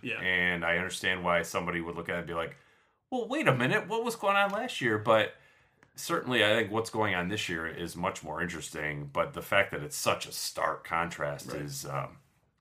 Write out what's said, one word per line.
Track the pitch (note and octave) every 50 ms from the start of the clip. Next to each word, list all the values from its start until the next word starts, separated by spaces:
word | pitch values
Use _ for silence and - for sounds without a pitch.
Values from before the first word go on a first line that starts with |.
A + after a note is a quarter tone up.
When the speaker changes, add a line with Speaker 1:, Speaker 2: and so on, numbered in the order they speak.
| -
Speaker 1:
Yeah. | A#2+ A2 G#2
Speaker 2:
and | F2+ F#2 F#2 F2+ F2+ F2+ F2+ E2+ E2
I | E2+ E2+
understand | F2 F#2 F#2 - - - F#2 F#2 F2+ F2+
why | F2 E2+ E2+
somebody | E2+ - - F#2+ F2 F2 F2 E2+
would | E2 E2+ E2+
look | E2+ E2+ F#2
at | F2+
it | F2
and | D#2+
be | E2 E2+
like, | E2 E2 D2 - - - _ _ _ _ _ _ _ _ _
"Well, | C4 B3+ G#3+
wait | G3+ C4+ D#4+ C4
a | D3 C3+
minute, | A#2+ B2 C#3 G#3 G#3+ -
what | F3 A3 A3+ A#3
was | A#3+ A3
going | - G#3 G3 G3
on | G3+ G3+ G3
last | G3 A3 B3+ B3 - -
year?" | B2+ A2+ G#2+ G#2
But | G#2+ A#2 A2 G#2+ G2+ - - - - - _ _ _ _ _ _ - _ _
certainly, | - - - E3+ - - B2 B2 A2+ G#2
I | G#2+
think | A2 A#2 A2 G2
what's | G#2+ A2+ A2 -
going | - A2 G#2+ G2+ F#2
on | F2+ F2
this | F2+ G#2+ G#2 - -
year | F2 D#2+ D#2+
is | D#2+ - - F2 E2+ F2
much | F2 F2+ F#2+ - - D#2+
more | D#2 D#2 E2
interesting. | F2 F2 F2 D#2 D2 - - D#2 D#2 D2+ D2 D2 D2 C#2+
But | - E2+ E2 D2 -
the | -
fact | - - G#2 G2 G2 -
that | - -
it's | D2 - -
such | - - - - - -
a | -
stark | - - - - - - D#2+ D#2 D2+ - -
contrast | - E2+ E2 E2+ E2 - - D2 C#2+ C#2+ C#2 - B1+
Speaker 1:
Right. | B1+ D2
Speaker 2:
is, | D2 C#2+ C#2 - -
um, | - C#2 C2+ C2+ - - - _ _ _ _ _ _ _ _